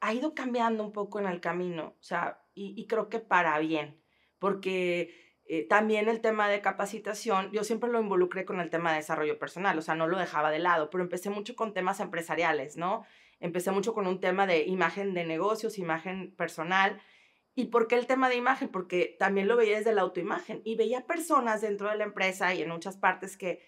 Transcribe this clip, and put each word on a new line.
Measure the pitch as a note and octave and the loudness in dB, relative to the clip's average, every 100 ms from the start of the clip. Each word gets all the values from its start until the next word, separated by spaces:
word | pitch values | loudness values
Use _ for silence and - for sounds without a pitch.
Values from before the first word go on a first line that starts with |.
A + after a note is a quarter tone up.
ha | G#3 | -4
ido | A#3 D#4 | -2 -2
cambiando | D4+ B3+ A#3+ A#3 A3 | -4 -4 0 0 0
un | G#3 | -4
poco | G#3 G3+ G#3 | -6 -6 -4
en | G3 | -4
el | F3+ | -4
camino, | F3 F3 F3+ E3 - - | -4 -4 -4 -6 -8 -12
o | |
sea, | - E3+ F3+ - _ | -6 -4 -4 -8 _
y, | - G3+ G3+ | -14 -12 -10
y | - | -4
creo | A3 G#3 | -2 -2
que | A3+ | -4
para | - F#3 E3 D3+ | 2 4 4 2
bien, | D#3+ D#3 D3 - _ _ _ _ | 2 0 -4 -12 _ _ _ _
porque, | F#3+ F#3+ F#3+ F#3 F3+ F3 E3+ - _ _ - | -2 -2 -2 0 0 0 -4 -10 _ _ -6
eh, | D#3+ D3+ | -4 4
también | G#3 G#3+ G#3+ G#3+ | 4 4 2 2
el | A3 | 2
tema | A3 G#3+ G#3 | 2 2 2
de | G3+ | 2
capacitación, | G3 G3 G3+ G#3+ G3+ G#3 A#3 F#3+ F#3+ | 0 -2 -4 -6 -8 -6 0 0 0
yo | G#3 G3+ | -2 -2
siempre | A#3 A#3+ | -2 0
lo | A#3 | 0
involucré | G#3+ F3+ F3+ F#3+ F#3 | 2 2 2 0 -4
con | F#3+ | -4
el | E3 | -2
tema | E3 E3+ | 0 0
de | D#3 | 0
desarrollo | D#3 D#3 D3+ D3 | 0 -2 -2 -2
personal, | C#3 E3+ G3 D#3+ | -6 -2 0 0
o | |
sea, | D#3 D#3+ | 0 0
no | E3 | 0
lo | F#3 | 0
dejaba | F3 D3+ D3+ | -2 0 0
de | D#3 | 2
lado, | F3+ E3+ D3+ | 2 2 2
pero | F#3 | -2
empecé | F3 F3 G3+ | -2 -4 -4
mucho | G#3 G#3 A#3+ | -6 -6 -6
con | A3 | -4
temas | F#3+ F#3 G3 | -2 -2 -2
empresariales, | F#3 E3+ E3 D#3+ E3+ D3+ C#3+ - | -4 -6 -2 0 2 0 -2 -4
¿no? | F3 A3+ - - _ _ | -2 -2 -6 -20 _ _
Empecé | F3 F3 F#3+ | -4 -2 0
mucho | G3 G3 | 0 0
con | A3 F#3 | 0 0
un | F#3 | 0
tema | F#3 F#3+ G3 | 0 2 4
de | E3 | 2
imagen | F3+ F3+ E3+ F#3+ G3 | 2 2 0 0 -2
de | F3 E3 | -2 -2
negocios, | D#3+ G3+ A3 A3 G3 | 0 0 0 -4 -4
imagen | E3+ D#3+ F#3 F#3+ F3+ - | -4 -4 -4 -8 -10 -6
personal. | D#3+ - E3 F#3+ G3 G3+ - - _ _ _ - | -6 -4 2 4 4 0 -14 -20 _ _ _ -4
¿Y | A3+ | 2
por | A#3 A3+ | 2 4
qué | A#3+ | 2
el | B3 | 2
tema | C4 B3+ | 4 4
de | B3 | 4
imagen? | B3 - - | 2 0 -2
Porque | F#3 F#3 F3+ E3 - | -4 -2 0 0 2
también | F#3+ G3 G3 | 2 4 4
lo | A#3+ | 4
veía | G#3+ G#3+ | 4 4
desde | A3 | 2
la | G#3 | 2
autoimagen | F#3 F#3 E3 E3+ G3 F#3+ | 2 0 -4 -4 -6 -8
y | A3 A3+ | -2 0
veía | A3 B3 - | 2 0 -2
personas | E4+ E4 C#4+ A#3 G#3+ | -4 2 4 4 0
dentro | G#3+ G3+ G3+ | 0 -2 -2
de | G#3 | -2
la | G#3 | -2
empresa | F#3+ F#3+ F#3+ F3+ D#3+ | 0 0 2 0 0
y | |
en | D#3 | -2
muchas | E3+ F#3+ F#3+ | -6 -8 0
partes | F#3 F#3+ F#3+ - | 0 0 -4 -6
que, | F#3 E3 | -6 -6